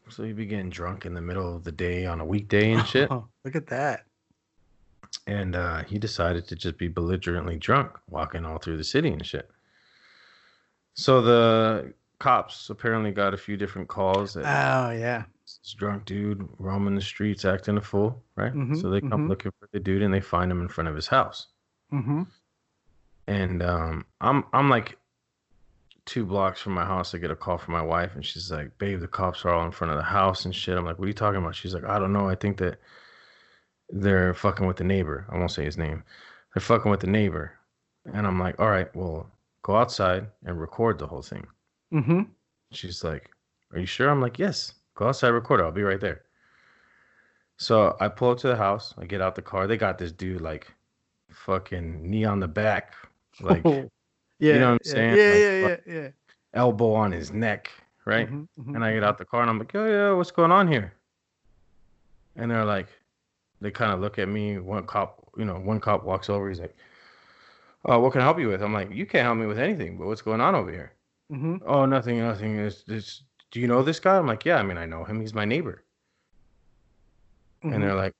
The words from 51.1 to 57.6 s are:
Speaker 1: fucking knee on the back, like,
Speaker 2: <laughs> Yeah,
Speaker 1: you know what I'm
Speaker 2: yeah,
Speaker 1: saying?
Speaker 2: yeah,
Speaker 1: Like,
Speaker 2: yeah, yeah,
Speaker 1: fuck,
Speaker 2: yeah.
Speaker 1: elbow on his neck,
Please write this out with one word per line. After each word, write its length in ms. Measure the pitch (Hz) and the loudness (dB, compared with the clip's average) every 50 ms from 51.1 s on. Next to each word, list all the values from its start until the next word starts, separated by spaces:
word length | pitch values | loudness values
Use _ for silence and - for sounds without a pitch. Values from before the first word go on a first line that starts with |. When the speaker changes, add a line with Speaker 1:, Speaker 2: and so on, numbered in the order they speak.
| _ _ _ _ | _ _ _ _
Speaker 1:
fucking 800 | - - - - 95 92 92 - 98 87 85 82 82 78 78 87 | -20 -16 -4 -2 -2 -2 -2 -4 -8 -6 -6 -6 -8 -8 -6 -2
knee 140 | 101 110 110 | 0 0 2
on 160 | 107 101 98 | 2 2 0
the 80 | 92 82 | 0 -2
back, 460 | 76 107 107 107 101 90 - - - - - - _ _ _ _ _ - | -2 0 0 2 0 0 -2 -8 -18 -20 -20 -20 _ _ _ _ _ -6
like, 240 | - - 180 165 147 | 4 4 4 6 6
Speaker 2:
<laughs> 260 | 170 143 135 131 123 _ _ _ _ _ _ _ _ _ - | 2 2 2 -2 -8 _ _ _ _ _ _ _ _ _ 2
Yeah, 160 | 156 151 147 | 4 6 6
Speaker 1:
you 40 | 127 | 8
know 140 | 131 123 120 | 8 6 6
what 20 | |
I'm 40 | 117 - | 4 2
Speaker 2:
yeah, 60 | - - | 0 0
Speaker 1:
saying? 240 | 110 113 113 - | 2 2 6 8
Speaker 2:
yeah, 60 | 208 208 208 | 8 8 8
Speaker 1:
Like, 80 | 208 208 | 8 8
Speaker 2:
yeah, 120 | 208 202 190 190 | 6 6 4 2
yeah, 80 | 190 185 | 2 0
Speaker 1:
fuck, 120 | 175 - - | 0 -2 -6
Speaker 2:
yeah. 220 | 180 170 160 143 135 143 _ _ _ _ _ _ _ - | -10 -10 -10 -10 -10 -14 _ _ _ _ _ _ _ -2
Speaker 1:
elbow 380 | 113 123 123 110 104 120 113 107 | 2 2 2 4 4 4 4 4
on 180 | 110 107 101 90 | 4 2 2 0
his 180 | 85 80 - 92 | -4 -6 -6 -4
neck, 380 | 107 117 110 104 95 | -2 -2 -2 -2 -4